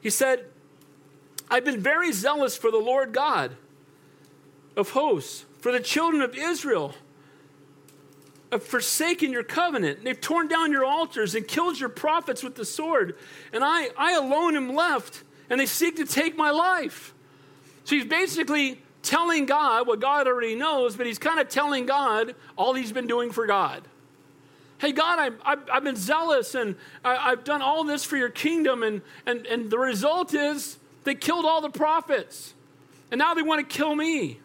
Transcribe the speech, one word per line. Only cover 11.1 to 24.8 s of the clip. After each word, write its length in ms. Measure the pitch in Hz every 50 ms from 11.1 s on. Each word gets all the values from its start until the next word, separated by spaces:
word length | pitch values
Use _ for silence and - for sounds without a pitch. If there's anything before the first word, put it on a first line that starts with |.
| - 247 214 190 165
and 120 | 226 - -
killed 320 | - 302 339 359 330 240
your 100 | 269 240
prophets 520 | - - - 302 311 339 330 - 254 -
with 140 | - 254 262
the 100 | - 220
sword. 500 | - - - 311 320 330 269 202 175 170 - - - - - - - -
And 100 | 226 262
I, 260 | 294 320 339 311 240 -
I 180 | - 277 330 359
alone 420 | 330 277 262 277 302 339 339 302
am 180 | 294 262 247 262
left, 480 | 294 330 349 302 247 196 - - - - - - - - -
and 80 | - 262
they 80 | 269 -
seek 300 | - - 320 349 330 320
to 80 | 302
take 300 | - - 262 311 330 320
my 140 | 320 311 302
life." 640 | 294 311 339 370 370 349 285 - - - - - - - - - - - - - - - - - - - -
So 120 | - 285
he's 100 | 294 247
basically 760 | 214 311 339 381 339 285 330 311 262 294 302 285 269 254 - - - - _ -
telling 420 | - - 311 339 349 330 311 277
God 400 | 262 277 294 302 269 226 226 247
what 140 | 240 226 214
God 280 | 214 269 285 294 277 262
already 280 | 254 247 233 226 220
knows, 400 | 226 277 320 311 277 247 240 208
but 100 | 208 247
he's 140 | 240 220 -
kinda 240 | - 294 330 320 277
telling 420 | - - 269 294 294 285 269 247
God 480 | 247 269 285 285 254 220 214 226 233 247 - - - - -
all 160 | 190 240 262
he's 180 | 262 254 220
been 140 | 214 254 247
doing 260 | 233 233 240 240 240
for 140 | 220 233 226
God. 420 | 208 202 196 180 143 131 - - - - - - - _ _ _ _ - - - - - - - - -
"Hey, 140 | -